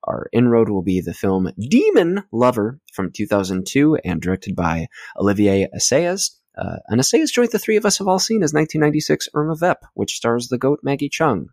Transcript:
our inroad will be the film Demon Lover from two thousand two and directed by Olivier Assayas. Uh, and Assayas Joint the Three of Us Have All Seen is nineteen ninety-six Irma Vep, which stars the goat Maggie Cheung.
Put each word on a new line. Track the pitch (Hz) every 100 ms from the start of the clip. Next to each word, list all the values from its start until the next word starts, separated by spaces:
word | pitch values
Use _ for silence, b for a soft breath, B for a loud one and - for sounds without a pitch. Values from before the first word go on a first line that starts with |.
| -
our | - -
inroad | 113 123 117 110
will | 101
be | 90 92
the | 85
film | - 101 95 92 -
Demon | 110 220 427 359 170 190 196
Lover | 110 123 113 104 139 _
from | - 92
two | - 104
thousand | 104 95 95 92
two | 139 147 156
and | - 82
directed | 85 92 -
by | 92 85 82 78 B B -
Olivier | 98 101 104 196 95
Assayas. | - - 131 175 190 - _ _ -
Uh, | - - -
and | 117
Assayas | 131 - 320
Joint | - 240
the | 214
Three | - 214
of | 214
Us | 190
Have | 196
All | 185
Seen | - 226
is | 160
nineteen | 151 156 160
ninety-six | 151 151 - 151 -
Irma | - 151 156
Vep, | 170 - -
which | - 101 -
stars | 117 117 120
the | 123
goat | 131 147
Maggie | 135 139 143
Cheung. | - 160 101 65